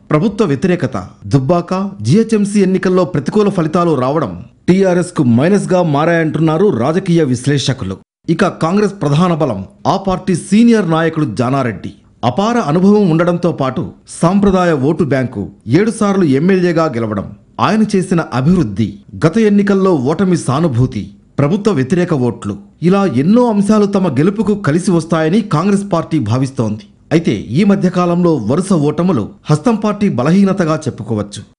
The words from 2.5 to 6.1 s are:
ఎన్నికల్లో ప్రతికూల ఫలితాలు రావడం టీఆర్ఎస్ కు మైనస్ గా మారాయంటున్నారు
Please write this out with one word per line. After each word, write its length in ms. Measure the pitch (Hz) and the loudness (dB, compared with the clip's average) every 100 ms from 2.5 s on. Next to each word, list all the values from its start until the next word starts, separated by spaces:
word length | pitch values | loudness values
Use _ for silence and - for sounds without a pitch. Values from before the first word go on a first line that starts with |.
| 208 185 | 2 2
ఎన్నికల్లో 360 | 185 190 185 180 | 2 2 2 2
ప్రతికూల 360 | 151 147 214 208 190 | -2 -2 0 0 0
ఫలితాలు 360 | 156 175 175 135 | 0 0 0 0
రావడం 300 | 127 156 117 87 - _ - | 0 -2 -4 -8 -16 _ 0
టీఆర్ఎస్ 440 | 190 190 175 175 - | 2 4 2 -2 0
కు 40 | 123 117 | 2 4
మైనస్ 320 | 160 202 151 | 4 2 2
గా 80 | 185 170 | 0 2
మారాయంటున్నారు 720 | 139 165 | 0 2